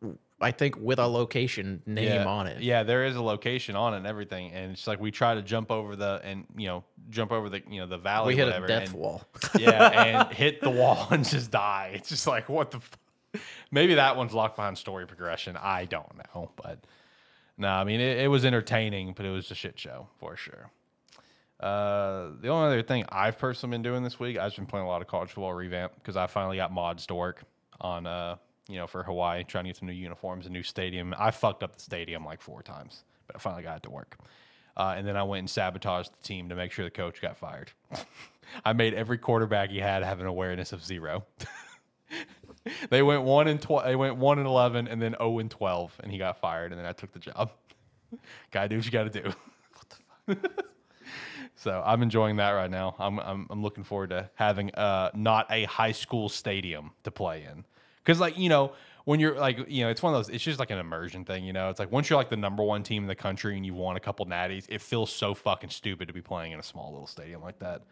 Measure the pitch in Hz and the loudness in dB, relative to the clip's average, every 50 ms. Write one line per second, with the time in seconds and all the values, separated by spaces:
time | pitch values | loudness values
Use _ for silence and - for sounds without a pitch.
0 | 113 104 78 - _ _ _ - - 120 120 - 143 139 - - 107 113 131 127 | -10 -10 -10 -12 _ _ _ 0 0 0 2 2 0 0 0 0 0 0 2 4
1 | 120 120 120 120 120 - - 127 127 123 - 110 95 98 95 85 - 107 107 107 | 4 4 4 2 0 0 0 0 0 0 -2 -4 -6 -6 -6 -6 -6 -4 -2 0
2 | 107 107 104 98 101 - 101 104 95 90 - - 120 120 120 117 107 110 123 127 | 2 2 2 2 2 2 0 0 -2 -4 -4 -2 0 2 4 4 4 4 4 4
3 | 131 135 127 123 117 110 104 104 - 123 123 123 - - 101 101 113 117 107 95 | 4 2 0 0 0 0 0 0 0 -2 -2 -2 -4 -2 0 0 2 2 0 -2
4 | 92 104 107 104 104 - 95 92 90 85 85 92 92 95 92 - - 113 107 95 | -4 -6 -6 -6 -8 -8 -8 -10 -10 -10 -10 -8 -8 -8 -8 -6 -4 -4 -4 -2
5 | 107 107 104 - 123 117 113 110 101 95 113 113 110 - 113 110 107 104 101 101 | -2 -4 0 4 4 4 4 2 0 -2 -2 -2 0 0 -2 -2 -2 -4 -6 -2
6 | 101 98 98 92 - 95 95 98 - - - 104 104 95 90 90 - _ _ - | -2 -2 -2 -2 -6 -8 -10 -10 -12 -12 -10 -8 -6 -6 -6 -6 -10 _ _ -20
7 | - 110 110 117 110 101 117 113 104 101 95 95 - - 104 95 92 87 90 87 | -18 -8 -4 -4 -2 0 0 -2 -2 -2 -6 -8 -8 -8 -10 -8 -8 -6 -6 -4
8 | 90 101 104 110 113 110 127 139 135 123 90 92 92 - 113 113 95 95 95 78 | -2 0 2 2 4 4 4 4 4 4 2 0 0 0 0 0 0 -2 -4 -4
9 | - - - - - - - - - - - 208 220 233 220 214 233 233 - 233 | -4 -4 -6 -6 -10 -16 -10 -6 0 2 4 6 8 8 10 12 10 10 10 8
10 | - 226 226 262 262 - - - 139 151 147 - - 139 123 123 127 135 - - | 8 8 8 6 4 4 2 2 4 4 4 2 2 2 6 6 8 8 6 6
11 | - - - 156 131 - 147 131 120 113 - 107 101 104 101 98 98 92 98 104 | 4 4 4 4 4 2 2 0 0 0 0 2 2 2 0 -2 -4 -6 -8 -8
12 | - - 156 - - 151 127 110 - - 139 160 139 - - 120 - - - - | -8 -6 -6 -2 0 0 0 0 0 0 0 0 0 -2 -4 -12 -14 -16 -20 -20
13 | _ _ _ _ _ _ - 208 - - - - - - 139 139 165 185 165 143 | _ _ _ _ _ _ -10 -10 -10 -12 -16 -18 -8 2 4 6 8 8 10 10
14 | 135 135 127 131 123 113 110 110 110 110 - - 104 101 92 - - 107 98 92 | 8 8 6 4 0 0 2 2 2 2 2 -2 -4 -2 -4 -4 -6 -8 -8 -8
15 | 92 - 92 87 87 87 82 - - 95 87 82 - 98 95 92 92 87 - 80 | -8 -10 -10 -8 -6 -6 -4 -4 -6 -6 -8 -4 -2 -2 0 0 -2 -4 -6 -6
16 | - - - - - - - - 90 - - - - - - - - _ _ _ | -8 -10 -16 -20 -18 -14 -12 -12 -12 -12 -12 -14 -14 -12 -14 -14 -18 _ _ _
17 | _ _ _ _ _ _ _ _ _ _ _ - 101 98 95 95 95 104 107 117 | _ _ _ _ _ _ _ _ _ _ _ -2 0 2 2 2 2 2 2 2
18 | 123 131 127 120 135 139 139 131 127 131 123 117 113 - 127 113 110 107 98 95 | 2 2 2 4 4 4 6 6 6 6 4 4 2 2 2 2 2 0 -2 -4
19 | 92 92 90 - 101 95 95 95 90 - - - - 95 - - - 71 64 62 | -6 -6 -8 -6 -6 -4 -4 -4 -6 -6 -8 -10 -10 -10 -10 -12 -14 -14 -14 -14
20 | - - _ _ - 76 80 - - - - - - - _ _ _ _ _ _ | -16 -18 _ _ -14 -12 -12 -12 -14 -14 -14 -18 -20 -20 _ _ _ _ _ _
21 | _ _ - - - _ _ _ _ _ _ - - 98 101 101 101 101 101 101 | _ _ -20 -20 -20 _ _ _ _ _ _ -6 -2 0 0 2 2 2 2 2
22 | 98 98 95 95 90 78 73 58 87 123 156 165 156 151 135 117 113 - 135 120 | 0 0 -2 -4 -6 -8 -10 -6 -2 0 2 4 4 4 4 4 2 2 0 0
23 | - - - 95 101 113 113 - 135 131 123 - - 123 120 117 113 120 123 127 | 0 -2 0 2 2 2 2 0 -2 -4 -2 -4 -4 -4 -4 -2 -2 -2 -2 -2
24 | 127 120 - - 123 123 120 90 92 104 - - 95 - - 101 92 90 90 85 | -2 -4 -4 -4 -4 -4 -2 -2 -2 -4 -4 -6 -8 -6 -6 -4 -4 -2 -4 -4
25 | 90 - - 90 90 90 - 101 98 92 90 90 90 90 90 90 90 90 - - | -4 -4 -4 -4 -4 -4 -6 -6 -6 -4 -4 -6 -6 -6 -4 -4 -6 -6 -8 -12
26 | - - 92 95 90 90 - 104 95 95 95 95 92 90 92 90 87 85 85 82 | -10 -4 -2 0 0 0 0 -2 -2 -2 -2 -2 -2 -2 -2 -2 -2 -2 -4 -6
27 | - - 92 87 87 90 90 - - - _ _ _ _ - - - 90 87 85 | -8 -6 -4 -2 -4 -4 -6 -8 -14 -20 _ _ _ _ -14 -10 -8 -6 -6 -6
28 | 85 85 87 90 87 87 87 87 _ _ _ _ _ - 101 90 87 82 - 92 | -6 -6 -6 -6 -6 -6 -8 -10 _ _ _ _ _ -14 -10 -10 -10 -8 -8 -8
29 | 90 95 90 87 90 87 85 87 90 - - 95 90 92 90 - 92 90 90 90 | -8 -4 -2 0 0 0 0 -2 -6 -6 -6 -6 -6 -6 -10 -10 -10 -10 -10 -10
30 | 92 85 87 - - 110 107 95 90 95 90 90 87 - - - 92 92 90 90 | -10 -12 -12 -10 -10 -10 -10 -10 -10 -10 -10 -10 -10 -8 -6 -6 -6 -4 -6 -6
31 | 87 90 90 - 104 113 117 - - 110 95 - 101 87 - - - - - 87 | -6 -6 -2 0 0 0 2 2 0 0 0 -2 -6 -10 -10 -14 -14 -10 -10 -8
32 | 85 82 82 80 78 76 80 - - - 64 60 - - 69 71 69 - - - | -8 -8 -8 -10 -10 -12 -14 -14 -16 -18 -18 -16 -16 -16 -16 -16 -16 -18 -20 -20
33 | - _ _ _ _ - - - - 101 90 87 82 82 80 76 - - 69 69 | -20 _ _ _ _ -18 -12 -8 -8 -6 -6 -8 -8 -10 -10 -12 -12 -14 -16 -16
34 | - - - - - - - - - _ _ _ _ _ - - 95 95 92 92 | -16 -18 -20 -20 -20 -20 -20 -20 -20 _ _ _ _ _ -4 -2 -2 -2 -2 -4
35 | 98 101 98 101 98 98 98 95 92 - - 113 95 92 92 92 - 101 90 90 | -4 -4 -2 -2 -2 -2 -4 -4 -6 -4 -2 0 0 0 -2 -4 -2 -2 -2 -2
36 | 87 - - _ - - 101 92 87 87 87 90 90 87 - - 92 82 - - | -4 -6 -12 _ -12 -10 -10 -10 -10 -8 -8 -6 -6 -6 -6 -6 -8 -6 -6 -6
37 | 90 85 - - - 82 73 - 87 82 80 69 - - - _ _ - 180 - | -6 -6 -6 -6 -8 -8 -8 -10 -12 -12 -12 -14 -16 -18 -20 _ _ -14 -12 -12
38 | - - - - - - _ _ - - - - - 107 113 120 113 110 101 104 | -12 -14 -18 -20 -20 -20 _ _ -20 -18 -10 -2 0 2 4 4 4 4 2 0
39 | 113 113 120 120 - - 117 113 113 104 107 101 98 98 98 98 98 101 98 95 | -2 -2 -2 -2 2 2 4 4 4 4 2 2 2 0 -2 -2 0 2 2 2
40 | 90 92 98 90 92 92 90 90 92 92 92 90 87 - 98 87 80 90 95 85 | 0 -2 -2 -2 -4 -4 -2 -2 -2 -2 -2 -4 -6 -6 -8 -10 -8 -8 -8 -6
41 | 80 78 80 95 98 - _ - - - - - - - - - _ _ _ _ | -6 -4 -6 -6 -6 -10 _ -16 -14 -14 -14 -16 -18 -20 -20 -20 _ _ _ _
42 | _ - - - - - - _ - - - - - 233 302 - - - 127 135 | _ -14 -12 -12 -12 -14 -18 _ -20 -20 -20 -14 -12 -10 -10 -10 0 4 6 6
43 | 143 143 147 139 131 131 135 147 151 156 151 147 - - 156 139 - 131 131 131 | 8 8 6 6 4 6 6 6 6 6 4 2 2 2 2 4 4 4 2 4
44 | 135 135 120 127 131 139 143 139 139 135 131 127 123 120 117 120 120 120 117 113 | 2 2 2 4 4 4 4 4 4 4 6 6 6 6 4 0 -2 -2 -2 -2
45 | 117 113 113 - 117 117 117 113 110 113 - - 104 95 90 87 87 85 - - | -2 -2 0 0 0 0 0 0 -2 -6 -6 -2 -2 0 0 0 -2 -6 -10 -14
46 | - 95 95 92 95 92 90 - - 87 82 82 85 87 87 87 87 87 87 - | -10 -8 -6 -4 -2 -4 -2 -2 -2 -2 -2 -4 -6 -6 -8 -8 -8 -8 -10 -10
47 | - - - 90 - - - - 107 107 - _ _ - - _ _ _ _ _ | -12 -16 -16 -16 -16 -6 -2 -2 -2 -2 -4 _ _ -20 -20 _ _ _ _ _
48 | _ _ 233 - - - - - - _ - 98 101 104 110 110 110 117 117 113 | _ _ -18 -18 -18 -20 -20 -20 -10 _ -2 -2 0 0 0 -2 -2 0 0 0
49 | 107 110 107 101 - 98 95 - - - - _ _ _ _ - - - - - | 0 0 -4 -6 -6 -6 -6 -8 -12 -20 -20 _ _ _ _ -20 -20 -20 -20 -20
50 | _ _ _ _ _ - 196 196 - 370 - - - - _ _ _ _ _ _ | _ _ _ _ _ -2 -2 0 -2 -4 -4 -6 -10 -10 _ _ _ _ _ _
51 | - - - - - - - 277 262 247 _ - - 107 95 92 85 104 113 117 | -18 -16 -14 -14 -14 -14 -14 -14 -16 -16 _ -8 -4 -4 -2 0 2 4 4 4
52 | 120 113 107 113 110 107 107 104 101 101 101 98 92 90 92 92 95 92 - - | 4 4 4 4 4 4 4 4 4 4 2 2 0 -2 -2 -2 -2 -2 -2 -2
53 | 98 101 101 104 - - 95 98 - - 104 104 104 104 - 104 98 - 104 98 | -2 -2 -2 -4 -4 -6 -8 -8 -8 -8 -6 -4 -4 -4 -6 -8 -8 -6 -4 -4
54 | 95 87 90 90 95 - _ - 110 104 101 101 101 98 - - 104 101 98 95 | -4 -4 -4 -4 -6 -6 _ 2 2 2 4 2 0 -4 -2 0 2 2 4 2
55 | 92 - - 107 107 113 110 110 - - 110 110 107 - - - 113 113 113 - | 2 0 0 2 4 4 6 4 4 2 0 0 0 0 0 2 2 2 0 -2
56 | - - 127 117 107 101 - - - 110 98 98 92 87 80 76 76 78 - _ | -4 -2 -2 -2 -2 -2 -4 -4 -4 -2 -2 -2 -4 -6 -6 -8 -10 -14 -16 _
57 | - - - - 101 85 80 78 73 71 73 78 107 _ _ _ _ _ _ _ | -12 -10 -6 -4 -4 -4 -4 -6 -8 -12 -16 -16 -18 _ _ _ _ _ _ _
58 | - - 170 165 180 170 160 180 185 175 156 143 139 135 - - - - - - | 4 4 4 6 4 2 2 2 4 6 6 6 6 2 -2 -8 -20 -20 -20 -6
59 | - 143 147 156 156 156 143 135 143 135 123 117 135 - 139 131 117 113 113 - | 0 2 4 4 4 4 4 2 2 2 2 0 -4 -4 0 0 2 2 2 2
60 | - 170 147 123 107 - - 117 - 160 147 131 127 - 107 92 87 82 82 82 | 2 2 2 2 0 -2 -4 -4 -4 -2 -2 -2 -2 -4 -4 -4 -6 -6 -6 -8
61 | 87 87 90 92 90 - 95 92 92 95 95 95 95 95 90 - 101 90 110 139 | -8 -8 -10 -10 -8 -6 -6 -6 -6 -6 -4 -4 -4 -4 -4 -4 -4 0 0 0
62 | 139 - 160 139 131 - 117 107 101 98 98 104 107 104 104 104 104 - 113 104 | 4 4 4 4 4 2 -2 -2 -2 -2 0 0 0 0 0 0 -2 -2 -4 -2
63 | 101 98 92 - - 101 95 - - 104 101 98 95 95 90 92 90 92 92 95 | -2 -4 -4 -4 -4 -4 -4 -4 -4 -4 -4 -4 -6 -6 -6 -4 -4 -4 -4 -4
64 | - 101 98 - 101 90 87 87 90 90 95 95 - - 113 101 - - 123 117 | -4 -6 -6 -4 -4 -4 -2 -2 -2 -2 -4 -6 -8 -8 -8 -10 -4 -2 0 0
65 | 110 - - - 110 101 98 - - 107 95 - - 80 - - - 107 95 82 | 0 0 -2 -2 -2 -2 -2 -2 0 0 0 0 -2 -8 -10 -8 -6 -6 -6 -6
66 | 92 85 85 90 82 - 92 85 82 82 80 78 76 - - 82 - 73 73 71 | -8 -10 -10 -12 -10 -8 -8 -6 -6 -8 -10 -12 -14 -14 -14 -14 -14 -14 -14 -14
67 | 69 - - 85 78 82 85 80 80 90 95 - 95 90 85 - - _ | -14 -14 -14 -14 -14 -14 -14 -14 -14 -14 -14 -10 -8 -8 -8 -10 -12 _